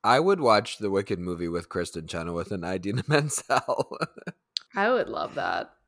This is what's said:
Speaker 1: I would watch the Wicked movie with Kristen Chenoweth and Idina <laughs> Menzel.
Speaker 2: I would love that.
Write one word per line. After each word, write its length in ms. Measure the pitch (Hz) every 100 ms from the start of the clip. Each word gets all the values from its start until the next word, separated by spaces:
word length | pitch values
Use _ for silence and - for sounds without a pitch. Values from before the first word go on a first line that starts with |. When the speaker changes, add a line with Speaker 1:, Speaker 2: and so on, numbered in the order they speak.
Speaker 1:
I 160 | 107 127
would 200 | 180 190
watch 380 | 127 104 110 -
the 140 | 107
Wicked 260 | 98 101 95
movie 280 | 90 85 85
with 200 | 85 85
Kristen 380 | 90 85 85 78
Chenoweth 460 | 85 82 85 82
and 120 | 98
Idina 400 | 85 95 98 120 -
<laughs> 20 |
Menzel. 880 | 147 147 - - 127 - - - - - - - - _ - _ 196
Speaker 2:
I 160 | 208
would 180 | 247 -
love 240 | - - -
that. 360 | 87 87 - _